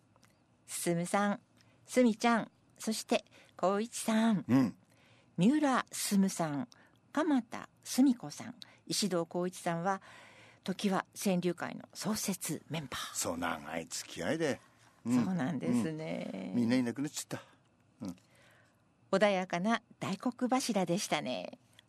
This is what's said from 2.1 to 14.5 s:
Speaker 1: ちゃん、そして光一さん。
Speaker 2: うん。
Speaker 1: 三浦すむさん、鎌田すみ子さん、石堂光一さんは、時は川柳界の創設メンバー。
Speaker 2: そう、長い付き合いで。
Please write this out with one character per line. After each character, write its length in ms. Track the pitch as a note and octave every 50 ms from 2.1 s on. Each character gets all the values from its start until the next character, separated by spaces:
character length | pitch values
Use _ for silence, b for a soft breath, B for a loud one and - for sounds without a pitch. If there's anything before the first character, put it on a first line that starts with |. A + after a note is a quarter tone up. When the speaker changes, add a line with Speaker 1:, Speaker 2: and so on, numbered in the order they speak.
| G#3
Speaker 1:
ち 120 | - - A#3+
ゃ 100 | A#3 G#3+
ん、 140 | D3+ - _ _ _ _ _ -
そ 160 | - - A3
し 120 | - -
て 200 | - B3 - - b b b b b b -
光 260 | - F3+ G3+ G3+ A3+
一 140 | A#3+ - -
さ 340 | - - A3 A3 A3+ A3+
ん。 140 | A3 E3+ - -
Speaker 2:
う 80 | -
ん。 200 | C3+ C3+ - - - _ _ b b b b b b b b b
Speaker 1:
三 180 | - E3+ A3+ D4
浦 300 | D4+ D4 C4+ B3+ G#3+ - -
す 240 | - - - - G#3 G3
む 100 | F#3+ G3
さ 160 | - - E3+
ん、 220 | D#3 D3 C#3 B2 - b b b b b b _ _
鎌 300 | - C4+ D#4+ E4 C#4+ B3+
田 260 | A3 - - G#2 - - _ _ -
す 200 | - - - C4
み 100 | C#4+ A#3+
子 160 | - - D3
さ 140 | - - A#2
ん、 100 | - - - - B B B B
石 240 | - D#3+ - - F#3+
堂 160 | F#3 E3+ E3+
光 220 | - - F3+ F3 F#3
一 100 | F3+ -
さ 160 | - F3 E3+
ん 100 | E3 E3+
は、 160 | G3 G3 F#3+ B B B B B B B B B B B B B
時 280 | - F3+ - - G3+
は 140 | F#3+ E3+ - - - -
川 180 | - G#3 F#3 F3
柳 180 | F3 F3+ E3+
界 200 | - - - -
の 100 | - - - -
創 180 | - - E3+ G#3+
設 480 | G#3+ - - F#3+ - - - D#3 - - -
メ 120 | C#3 E3
ン 20 | D3+
バ 140 | C3+ - -
ー。 180 | - - -
Speaker 2:
そ 180 | - - G2+ F2
う、 40 | E2+
長 400 | F2 E2+ E2+ D#2 C#2+ D2 D#2 E2+
い 80 | E2 D#2+
付 220 | - - - -
き 120 | - - E2
合 100 | F#2+ C3+
い 40 | D#3+
で。 240 | E3 C#3+